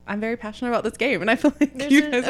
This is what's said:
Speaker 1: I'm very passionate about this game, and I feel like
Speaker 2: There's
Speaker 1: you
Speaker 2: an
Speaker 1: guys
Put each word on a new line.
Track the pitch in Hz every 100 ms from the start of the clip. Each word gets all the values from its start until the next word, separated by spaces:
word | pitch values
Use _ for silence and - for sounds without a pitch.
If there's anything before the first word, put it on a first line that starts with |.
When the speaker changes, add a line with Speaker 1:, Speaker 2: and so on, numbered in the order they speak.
| -
Speaker 1:
I'm | 208
very | 220 233
passionate | 214 - 247
about | 226
this | 233 -
game, | 247 190
and | 196
I | 240
feel | 294 -
like | 294
Speaker 2:
There's | 262 285
Speaker 1:
you | 277 294
Speaker 2:
an |
Speaker 1:
guys | 254